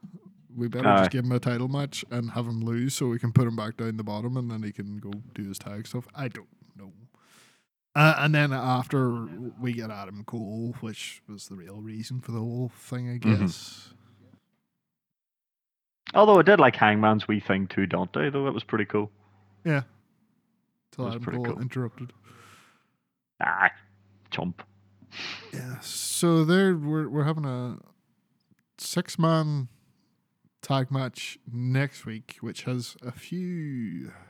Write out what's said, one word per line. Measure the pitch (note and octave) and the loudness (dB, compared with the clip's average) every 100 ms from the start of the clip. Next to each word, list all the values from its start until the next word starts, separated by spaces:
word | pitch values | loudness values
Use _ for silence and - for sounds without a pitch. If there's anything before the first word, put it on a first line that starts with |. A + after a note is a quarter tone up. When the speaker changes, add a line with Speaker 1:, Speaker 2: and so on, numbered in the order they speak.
| - - - _ _ | -20 -20 -20 _ _
Speaker 1:
we | A#2+ A#2+ | -6 -6
better | B2 A#2 | 0 4
Speaker 2:
Aye. | G2 | 4
Speaker 1:
just | F#2 | 4
give | C3 | 2
him | B2 | 0
a | B2 | 0
title | B2+ A#2+ B2+ | 0 -2 -2
match | C#3+ C#3 - - | -4 -4 -8 -8
and | A#2+ A#2 | -6 -6
have | A#2+ | -6
him | A#2+ A2+ | -4 -4
lose | A2+ A#2 C3+ | -2 -2 -2
so | - B2+ | -2 -2
we | A#2+ | 0
can | A#2 | 4
put | A#2+ A#2+ | 4 4
him | A2+ | 0
back | G#2+ - | -6 -6
down | A2+ A2 | -6 -6
the | |
bottom | G#2+ G#2 A#2+ B2+ | -4 -4 -4 -4
and | A#2+ | -4
then | A2+ | -6
he | G#2+ | -8
can | G2+ G2+ G#2 | -8 -10 -10
go | G2+ G#2 B2 | -10 -12 -12
do | - G2+ | -10 -10
his | F#2+ | -10
tag | - G#2 - | -12 -12 -8
stuff." | B2 - | -10 -10
I | - C3 | -10 -10
don't | A2+ F2+ _ _ - | -10 -18 _ _ -20
know. | G2 F#2+ A#2+ _ _ _ _ _ _ _ _ | -20 -20 -20 _ _ _ _ _ _ _ _
Uh, | C#3+ D#3 C#3 | 6 6 6
and | C#3+ | 2
then | D3+ D3 | 2 2
after | C3+ B2+ B2+ B2 C#3 B2+ A#2 A2+ F2+ B2 - | 0 0 0 0 0 0 -2 -6 -12 -14 -8
we | B2 | -6
get | A#2 A2 | -6 -8
Adam | G#2 G2 G#2 | -10 -12 -12
Cole, | G#2 A#2+ G#2 A2 A#2+ A#2 | -10 -10 -8 -8 -8 -8
which | A2 G#2 - - - | -12 -10 -14 -16 -18
was | G#2 - | -18 -16
the | F#2+ | -18
real | E2+ G#2 | -16 -16
reason | A2 A2 A2 B2+ | -14 -12 -10 -10
for | B2 | -8
the | A#2 | -6
whole | A2+ A#2+ B2+ - | -6 -4 -6 -10
thing, | - B2 B2 | -12 -8 -6
I | A#2+ | -2
Speaker 2:
Mm-hmm. | A2+ G#2 F#2+ | 2 2 2
Speaker 1:
guess. | - - - - - _ _ _ _ _ _ _ _ _ _ _ _ _ _ _ _ _ _ _ _ - | -4 -14 -18 -20 -20 _ _ _ _ _ _ _ _ _ _ _ _ _ _ _ _ _ _ _ _ 0
Speaker 2:
Although | F#3+ G#3+ F#3+ | 6 10 10
I | |
did | D#3+ G3+ | 10 10
like | C3 - | 8 8
Hangman's | G#2+ G#2 A2 G#2+ - | 6 8 6 4 2
wee | G#2+ | -2
thing | - F#2+ F#2+ | 2 0 0
to | - F#2+ | 0 2
Dante, | F2 F#3 - D3+ | 0 -2 0 0
though. | C#3 C#3 | 0 -2
It | |
was | A2+ | -2
pretty | - A2 | -2 -2
cool. | G#2 G#2+ G#2 _ _ _ _ _ | 0 0 -2 _ _ _ _ _
Speaker 1:
Yeah. | E3+ D3 B2+ _ _ _ _ _ _ _ _ _ _ | -2 -2 -2 _ _ _ _ _ _ _ _ _ _
Till | - | -8
Speaker 2:
It | B2 | -6
was | |
Speaker 1:
Adam | A#2 | -6
Speaker 2:
pretty | A#2+ B2 | -6 -4
Speaker 1:
Cole | A#2+ | -4
Speaker 2:
cool. | - | -4
Speaker 1:
interrupted. | B2 B2+ A#2+ - B2 - - - - - _ _ _ _ _ _ _ - | -6 -6 -6 -8 -16 -18 -20 -20 -20 -20 _ _ _ _ _ _ _ -6
Speaker 2:
Ah, | - F2 F#2+ - _ _ _ _ - | -2 2 0 0 _ _ _ _ -10
chump. | - F2+ - - _ _ _ - - - - - | -6 -6 -8 -16 _ _ _ -20 -14 -12 -12 -14
Speaker 1:
Yeah, | C3 B2+ B2+ | -12 -10 -12
so | - - - - E3+ E3 | -10 -8 -6 0 4 4
there | D#3 F#3 G3 E3+ | 6 6 4 2
we're, | D3 D#3 D3+ | 0 -2 0
we're | D3 | 0
having | D3 D#3+ | 0 0
a | C#3+ B2 B2 - - _ _ _ _ _ _ _ _ - | -2 -4 -6 -10 -16 _ _ _ _ _ _ _ _ -14
six-man | - F3 - - E3 D#3+ D3+ C#3+ B2 _ _ _ _ _ _ _ _ _ | -6 -4 -4 0 2 2 0 -2 -6 _ _ _ _ _ _ _ _ _
tag | - C3+ B2+ | -2 0 0
match | C3+ C3 - - - - | -2 -4 -8 -12 -14 -12
next | A#2+ B2+ C3 C#3 - | -6 0 0 0 -6
week, | A#2 A2 - - | -12 -12 -14 -12
which | - - | -12 -8
has | - B2+ A#2 - | -6 -6 -6 -12
a | - | -14
few | - - F3 F3+ F3 D3+ B2+ A2 E2+ C2 - | -14 -10 -8 -6 -6 -6 -6 -6 -8 -12 -16